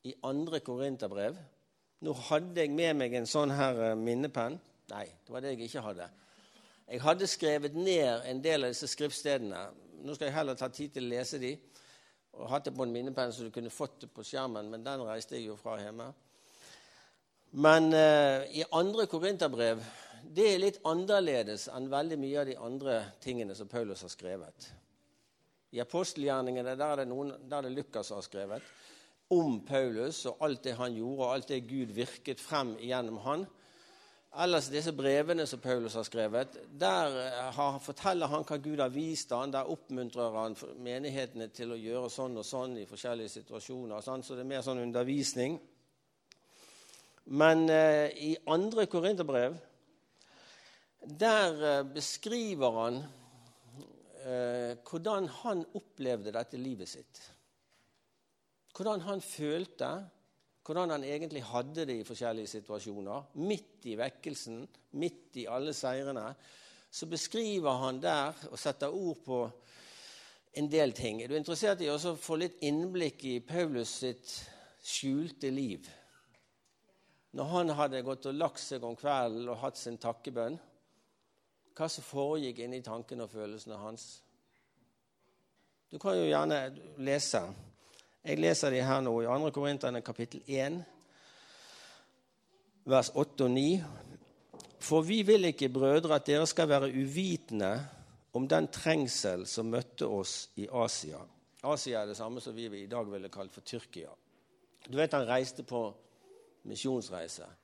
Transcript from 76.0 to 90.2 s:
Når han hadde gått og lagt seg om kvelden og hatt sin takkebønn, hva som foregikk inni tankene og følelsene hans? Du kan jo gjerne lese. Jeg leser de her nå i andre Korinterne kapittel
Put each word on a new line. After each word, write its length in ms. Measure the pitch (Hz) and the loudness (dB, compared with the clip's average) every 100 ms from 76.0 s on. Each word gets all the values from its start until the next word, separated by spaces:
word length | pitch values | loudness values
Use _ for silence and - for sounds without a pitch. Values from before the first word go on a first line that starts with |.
| - _ _ _ _ _ _ _ _ _ _ _ _ | -20 _ _ _ _ _ _ _ _ _ _ _ _
Når 160 | - 139 | -6 0
han 200 | 180 170 | 2 2
hadde 340 | 147 147 131 127 | 2 2 0 -4
gått 240 | 131 135 | -4 -4
og 80 | 143 | 0
lagt 240 | 160 - | 0 -2
seg 220 | - 135 120 | -8 -6 -6
om 100 | 117 | -4
kvelden 540 | 143 135 120 110 120 | 0 2 0 -2 -6
og 80 | 113 | -4
hatt 200 | 135 - | -6 -6
sin 200 | 120 117 | -10 -6
takkebønn, 640 | 117 117 - 120 117 165 - _ _ _ _ _ _ _ _ _ _ | -6 -6 -6 -4 -4 -6 -14 _ _ _ _ _ _ _ _ _ _
hva 160 | - 160 | -4 -4
som 160 | - - | -4 -6
foregikk 560 | 139 139 156 135 120 | -2 0 0 -2 -6
inni 200 | 120 127 123 | -8 -8 -8
tankene 400 | 113 117 123 110 | -10 -8 -10 -8
og 80 | |
følelsene 440 | 110 107 107 110 98 | -8 -10 -10 -12 -12
hans? 240 | 107 113 - - _ _ _ _ _ _ _ _ _ _ _ _ _ _ _ _ _ | -12 -12 -16 -18 _ _ _ _ _ _ _ _ _ _ _ _ _ _ _ _ _
Du 100 | 156 | -4
kan 160 | 196 185 | 0 2
jo 80 | 160 | 4
gjerne 300 | 147 151 151 131 139 - 147 135 | 4 4 0 -2 -10 -18 -6 0
lese. 360 | 139 - 110 90 95 - _ - - _ _ | 0 2 0 -2 -10 -16 _ -20 -20 _ _
Jeg 160 | - 151 | -4 2
leser 320 | 165 160 147 | 4 4 2
de 120 | 127 131 | 2 2
her 160 | 135 | 2
nå 100 | 131 117 | 2 0
i 80 | 117 | 2
andre 220 | 131 156 | 2 0
Korinterne 480 | 143 143 143 135 120 117 | 0 -2 0 -2 -4 -8
kapittel 400 | 117 | -8